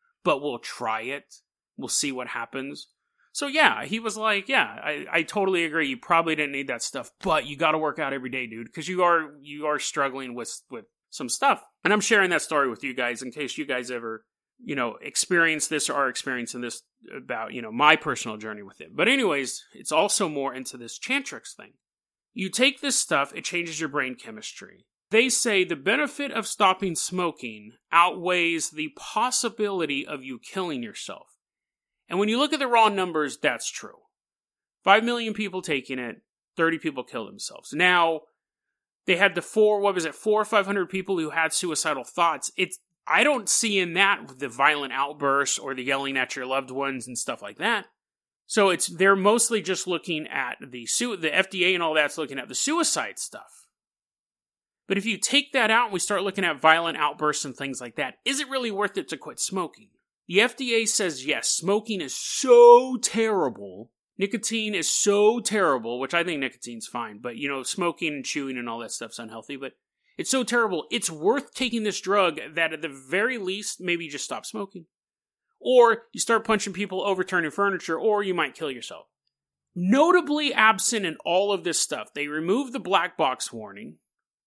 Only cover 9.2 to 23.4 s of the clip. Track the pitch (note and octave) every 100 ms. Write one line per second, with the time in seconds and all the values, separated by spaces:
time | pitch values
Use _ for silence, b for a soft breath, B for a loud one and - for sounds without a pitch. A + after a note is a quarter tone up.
9.2 | D3+ D3 D3 D3 D3+ D3 - D#3 C#3 C3
10.2 | C3 A#2+ A2+ - - B2 - _ _ -
11.2 | B2 - C#4 G#3+ - _ - G#3 - G#3+
12.2 | F#3 E3 - D3+ C3+ A2+ C#3 B2+ A#2+ A#2+
13.2 | C3 D3+ C3+ - C#3+ B2+ B2 B2 A#2 A2
14.2 | - _ _ _ A#3+ C#3 A#2 - - -
15.2 | - F3 E3 D#3 - D3+ - C#3 C3 B2
16.2 | C#3 B2 A#2 B2+ A#2+ - - _ - C#3
17.2 | - A#2 A2 A#2 A2+ A2+ D3+ D#3+ D#3 B2
18.2 | A#2+ G#2+ A2 G#2+ G2 - - - F#3+ C4+
19.2 | G#3 C#3+ C3 - - - - D#3 G3 -
20.2 | F3+ D3 C3+ C3 B2+ B2+ A#2 - - C#4
21.2 | C#4 A#2 - - - _ _ _ _ _
22.2 | _ - F#3 - C4+ C#4 C#4+ - - D#3
23.2 | C#3+ -